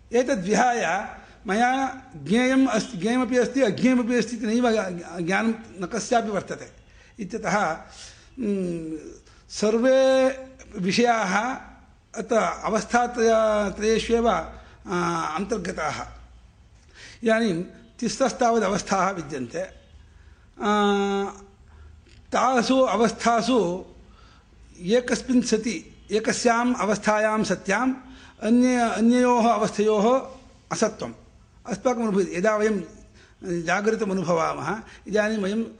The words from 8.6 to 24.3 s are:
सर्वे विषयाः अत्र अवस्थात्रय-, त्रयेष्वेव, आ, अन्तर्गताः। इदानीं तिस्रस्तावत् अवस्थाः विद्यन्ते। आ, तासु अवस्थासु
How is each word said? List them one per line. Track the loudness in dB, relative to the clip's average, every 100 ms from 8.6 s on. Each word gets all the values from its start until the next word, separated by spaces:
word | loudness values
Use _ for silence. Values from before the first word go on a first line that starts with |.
| -2 -4 -8 -10 -12 -20 -20 -20 -14
सर्वे | -4 0 2 4 4 4 4 2 0 -12 -20 -14 -6
विषयाः | -2 2 2 2 0 0 -2 -6 -12 -20 -20 -20 _
अत्र | -10 -2 0
अवस्थात्रय-, | 0 -2 -2 -2 0 0 0 2 4 4 4 2 -2 -2
त्रयेष्वेव, | 0 0 2 2 2
आ, | 0 -2 -12 -20 -18 -6 -2 -2 -2 -4 -4
अन्तर्गताः। | -4 -6 -6 -6 -6 -6 -10 -16 -20 -20 -20 -20 -20 -20 _ -20 -20 -6
इदानीं | 0 0 0 -2 -6 -14 -20 -6
तिस्रस्तावत् | -6 0 -2 2 2 2
अवस्थाः | 0 -2 -2 0 0
विद्यन्ते। | -2 -8 -10 -8 -8 -10 -14 -20 -20 -20 -20 -20 -20 -20 -6
आ, | -2 2 2 2 0 -2 -4 -8 -20 -20 -20 -20 -20 -20 -20 -20 -4
तासु | 0 2 2 4 4
अवस्थासु | 4 4 2 2 2 2 2 2 2 -4 -10 -20 -20 -20 -20